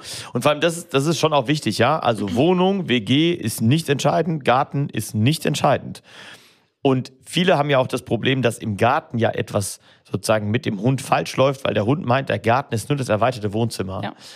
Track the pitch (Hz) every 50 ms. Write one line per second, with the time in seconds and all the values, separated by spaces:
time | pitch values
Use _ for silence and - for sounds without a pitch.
0 | - - - - - - - 127 117 143 151 147 135 170 165 170 - - - 139
1 | 139 160 165 - - 156 156 143 123 123 147 151 - 117 98 - 113 127 156 -
2 | - - 113 101 104 98 87 117 143 175 190 180 180 190 196 196 170 - 127 123
3 | 104 98 127 147 160 170 175 - - 113 - - 113 113 139 165 165 - 139 127
4 | - 143 165 170 165 180 165 151 131 - 120 131 147 - - 143 143 - - -
5 | 110 - - 110 107 131 160 - - - 156 - - 151 127 - - - - -
6 | - - - - - - - - - _ _ _ _ _ _ _ - 139 131 131
7 | - - - _ _ - - 170 180 180 180 143 143 147 143 127 127 120 - 120
8 | - - 139 110 110 127 135 131 123 117 113 - - 110 104 95 113 117 139 160
9 | - - - 117 113 107 - - - - - 104 98 - - - _ _ _ _
10 | _ _ - 95 - - 110 110 104 104 107 120 - - 110 95 101 127 139 127
11 | - - - 143 160 - - - 131 139 139 - - - 107 110 104 104 143 160
12 | - 120 120 135 135 - 107 104 - 113 117 131 143 - - 110 - - 147 139
13 | 139 - 107 101 110 127 - 107 101 104 98 110 120 113 - - 95 92 95 95
14 | - 101 - - - - -